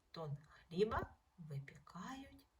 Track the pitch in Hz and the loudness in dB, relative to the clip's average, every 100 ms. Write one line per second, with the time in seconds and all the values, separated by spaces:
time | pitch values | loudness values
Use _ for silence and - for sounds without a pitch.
0 | _ 165 151 143 - - - 170 220 269 | _ -6 -4 -4 -8 -20 -2 6 6 6
1 | - - _ - 151 139 - - - 175 | 2 -6 _ -14 -6 -6 -6 -12 -12 -8
2 | 233 262 269 277 - - | -6 -6 -8 -14 -20 -12